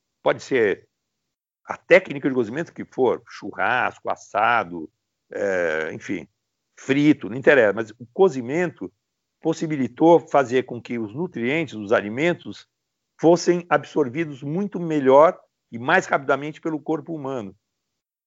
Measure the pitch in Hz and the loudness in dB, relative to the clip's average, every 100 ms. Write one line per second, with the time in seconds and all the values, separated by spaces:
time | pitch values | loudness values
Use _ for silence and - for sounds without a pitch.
0 | _ _ 139 147 - 131 107 80 _ _ | _ _ -4 -2 -2 0 2 0 _ _
1 | _ _ _ _ _ _ - - - 175 | _ _ _ _ _ _ -14 -8 4 4
2 | 185 139 143 127 107 135 170 - 104 - | 4 -4 -2 -2 -2 -4 -10 -12 -10 -2
3 | 123 82 - - 104 - 98 123 101 - | 0 0 -6 -16 -12 -4 -2 0 -2 -6
4 | - 92 - 98 113 117 87 85 78 _ | -8 -8 -6 0 2 2 -2 -8 -14 _
5 | _ _ _ 98 101 92 85 78 78 117 | _ _ _ -6 -2 0 -2 -2 -6 -10
6 | - 95 69 _ _ _ _ _ - 139 | -10 -10 -10 _ _ _ _ _ -2 2
7 | 147 139 95 123 160 139 107 98 110 - | 4 2 0 -2 4 6 6 2 -6 -12
8 | 120 - 190 131 120 156 180 - 92 _ | -10 2 2 2 -6 -4 -4 -6 -14 _
9 | _ _ _ _ 160 160 165 151 123 - | _ _ _ _ -6 -4 -4 -4 -4 2
10 | 165 165 - 147 123 127 123 120 - 120 | 6 6 4 0 2 0 -2 -8 -8 -8
11 | 107 123 180 123 117 156 139 110 101 110 | -8 -8 -8 -6 -4 -2 -4 -8 -2 0
12 | 101 117 170 156 117 98 - _ _ _ | 0 -2 -2 -2 -8 -18 -20 _ _ _
13 | _ - 160 170 170 175 175 147 131 165 | _ 0 4 4 4 0 0 -2 -2 -4
14 | 131 139 160 135 139 165 208 185 170 151 | -4 -4 -8 -8 -8 -6 -6 -6 -4 -2
15 | 131 139 165 - _ _ _ 117 127 185 | 4 6 6 4 _ _ _ -10 0 0
16 | - 165 135 139 147 151 165 151 131 156 | 2 -2 -2 -4 -4 -10 -8 -8 -6 -6
17 | 139 160 135 131 98 - _ _ _ _ | -6 -10 -8 -8 -10 -14 _ _ _ _
18 | _ _ | _ _